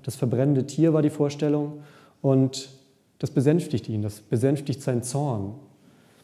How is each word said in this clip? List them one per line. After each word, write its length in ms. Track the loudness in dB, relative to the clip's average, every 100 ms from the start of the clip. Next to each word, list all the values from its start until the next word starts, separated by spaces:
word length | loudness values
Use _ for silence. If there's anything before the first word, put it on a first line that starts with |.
das 120 | -10
verbrennende 500 | -4 -2 2 2 2
Tier 280 | 0 2 4
war 80 | 4
die 80 | 2
Vorstellung, 720 | 0 -2 0 0 0 -2 -8 -18 -20 -20 -2
und 480 | 2 4 4 0 -14 -20 _ _ _ -8
das 120 | -2
besänftigt 580 | 2 4 2 0 -4 -4
ihn, 140 | -4
das 180 | -4 -8
besänftigt 600 | -4 0 2 0 -2 -4
seinen 200 | -2 -2
Zorn. 520 | -2 -4 -2 -4 -6 -10 -20 _ _ _ _ _